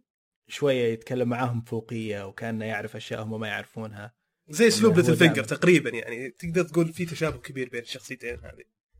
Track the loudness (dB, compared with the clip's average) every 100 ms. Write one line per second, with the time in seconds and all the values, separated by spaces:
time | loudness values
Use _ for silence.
0 | _ _ _ _ -14 -2 2 2 2 -2
1 | -4 -2 0 0 -2 -2 -4 -6 -6 -8
2 | -6 -8 -10 -10 -8 -6 -6 -6 -8 -12
3 | -10 -8 -6 -6 -6 -6 -8 -12 -12 -14
4 | -18 _ _ _ -6 4 4 6 6 6
5 | 6 8 6 6 -2 2 6 6 4 -6
6 | -8 -10 -10 -10 -4 -2 0 2 0 -2
7 | -8 -4 -4 -4 -10 -8 -8 -8 -10 -12
8 | -12 -12 -12 -12 -14 -20 -20 _ _